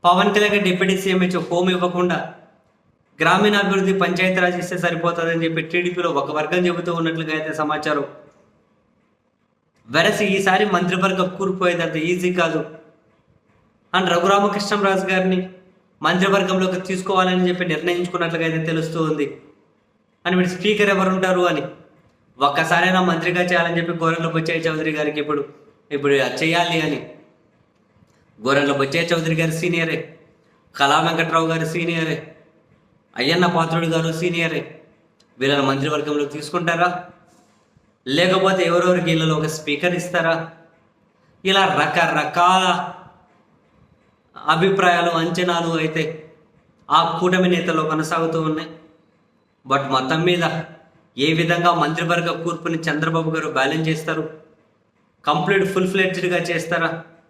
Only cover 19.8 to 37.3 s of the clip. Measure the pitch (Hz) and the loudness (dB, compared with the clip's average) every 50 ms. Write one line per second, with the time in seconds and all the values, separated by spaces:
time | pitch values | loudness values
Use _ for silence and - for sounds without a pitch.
19.8 | _ _ _ _ _ _ _ _ _ 175 180 185 180 180 - - 175 208 214 208 | _ _ _ _ _ _ _ _ _ 0 2 2 2 0 -2 -2 0 0 2 2
20.8 | 208 196 196 185 190 190 185 185 185 185 185 180 180 175 160 147 135 135 - - | 2 2 2 2 2 0 0 0 0 0 2 2 2 2 0 -2 -4 -8 -12 -16
21.8 | - _ _ _ _ _ _ _ _ _ _ 123 139 143 143 - 160 160 175 170 | -20 _ _ _ _ _ _ _ _ _ _ 0 0 0 2 0 0 2 2 2
22.8 | 180 185 185 185 185 175 165 160 165 180 180 180 180 180 180 170 170 170 165 170 | 4 4 4 2 2 2 0 0 -2 -2 0 0 0 2 2 0 0 0 0 -2
23.8 | 170 175 170 165 165 160 165 165 165 165 160 165 160 165 165 165 165 165 156 156 | -2 -2 -4 0 0 0 0 0 -2 -2 -2 -2 -2 -2 -4 -2 -2 -2 -2 -2
24.8 | 160 156 151 151 151 147 151 151 143 147 151 139 135 - - - - - _ _ | -2 -2 -2 -2 -2 -2 -2 -4 -4 -2 -2 -4 -4 -6 -12 -20 -20 -20 _ _
25.8 | _ _ 147 139 139 143 139 139 131 123 - - 160 160 165 175 175 170 165 165 | _ _ -6 -2 2 2 4 4 2 0 -2 -2 -2 0 2 2 0 0 0 0
26.8 | 156 147 143 123 - - - - - _ _ _ _ _ _ _ _ _ _ _ | 0 -2 -4 -4 -8 -12 -18 -20 -20 _ _ _ _ _ _ _ _ _ _ _
27.8 | _ _ _ _ _ _ _ _ _ _ _ - 107 127 139 143 143 139 139 135 | _ _ _ _ _ _ _ _ _ _ _ -8 -2 0 2 2 2 2 2 0
28.8 | 135 135 - 170 165 170 175 165 160 160 165 160 165 160 160 160 175 175 170 170 | 0 0 0 -2 0 0 0 0 0 -2 -2 0 -2 -2 -2 -4 -4 -2 -2 -2
29.8 | 165 160 151 - - - - - - _ _ _ _ _ _ _ _ _ _ - | -2 -2 -4 -6 -8 -10 -16 -20 -20 _ _ _ _ _ _ _ _ _ _ 0
30.8 | 143 139 147 160 165 170 165 165 165 165 165 165 165 160 165 165 160 160 - 180 | 2 2 2 2 2 0 0 0 -2 0 2 0 2 2 -2 -2 -4 -4 -4 -4
31.8 | 170 170 170 165 160 156 147 - - - - - - _ _ _ _ _ _ _ | -4 -2 -2 -2 -2 -4 -4 -8 -8 -16 -20 -20 -20 _ _ _ _ _ _ _
32.8 | _ _ _ _ _ _ _ - 123 139 170 180 180 175 147 165 165 160 160 165 | _ _ _ _ _ _ _ -4 0 0 2 2 2 2 2 0 0 0 0 -2
33.8 | 165 160 165 165 160 160 160 160 175 175 170 170 170 160 156 143 - - - - | 0 0 0 0 0 -2 -4 -2 -4 -2 -2 -2 -2 -2 -2 -4 -8 -8 -16 -20
34.8 | - _ _ _ _ _ _ _ _ _ _ - 127 135 143 143 135 135 139 135 | -20 _ _ _ _ _ _ _ _ _ _ -4 0 0 2 2 2 2 0 0
35.8 | 135 156 151 147 143 147 147 147 143 143 - 156 147 - - 175 165 170 170 170 | -2 -2 -2 -2 -2 -2 -2 -2 -2 -4 -6 -10 -10 -6 -6 -4 -2 -2 0 2
36.8 | 180 180 180 - - - - _ _ _ | 0 0 0 -4 -10 -14 -20 _ _ _